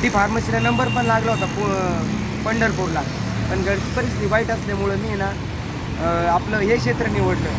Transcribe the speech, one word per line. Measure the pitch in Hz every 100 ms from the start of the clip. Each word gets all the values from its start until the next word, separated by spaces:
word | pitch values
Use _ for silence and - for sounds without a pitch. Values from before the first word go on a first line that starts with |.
डी | 240
फार्मसीला | 208 202 226 214 226
नंबर | 233 240 247
पण | 247 233
लागला | 226 226
होता | 208 190
पु-, | - 202 190 185 175 - - - - 214
पंढरपूरला, | 226 226 196 180 160 - - - - -
पण | 185
घरची | 185 196 - 254
परिस्थिती | 240 208 202
वाईट | 214 226
असल्यामुळं | 226 196 196 196 196
मी | 220
ना, | 202 196 196 - - - - - -
अ, | 165 170 170
आपलं | 175 - 214
हे | 202 233
क्षेत्र | 240 233 226
निवडलं. | 208 185 170 165